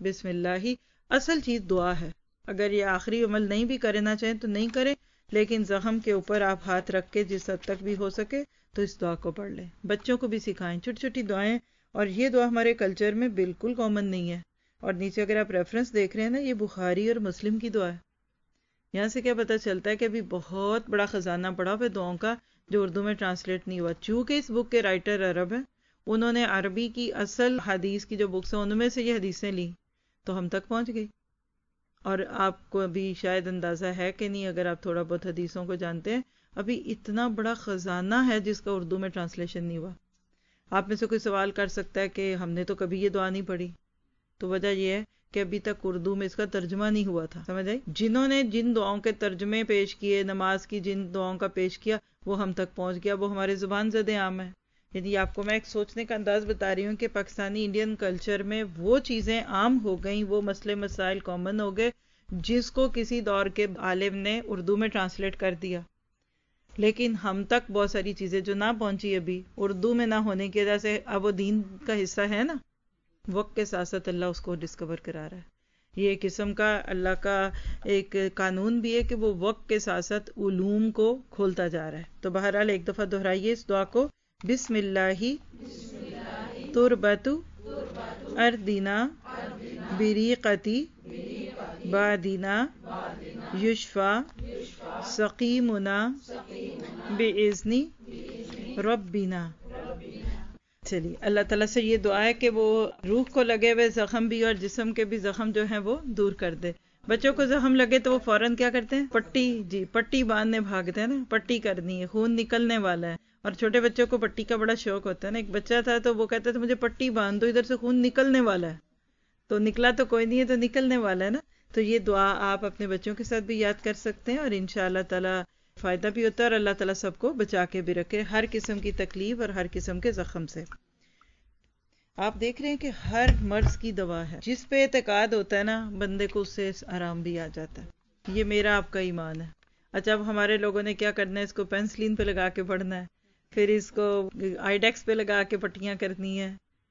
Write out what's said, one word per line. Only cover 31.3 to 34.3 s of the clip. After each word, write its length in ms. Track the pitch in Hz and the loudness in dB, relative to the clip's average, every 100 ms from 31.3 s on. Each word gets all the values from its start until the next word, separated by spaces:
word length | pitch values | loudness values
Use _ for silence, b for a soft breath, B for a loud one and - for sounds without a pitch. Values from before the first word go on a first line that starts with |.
| _ _ _ _ _ _ _ | _ _ _ _ _ _ _
और 200 | 196 190 - 196 | -4 -2 -2 0
आपको 360 | 190 185 - 196 | 0 -2 -4 -2
अभी 320 | 190 175 190 | 0 -2 -4
शायद 340 | 180 190 185 180 | -2 0 0 0
अंदाज़ा 420 | 185 170 170 185 | -2 -2 -2 -4
है 200 | 180 180 | -2 -4
कि 160 | - | -2
नहीं, 180 | 208 | -4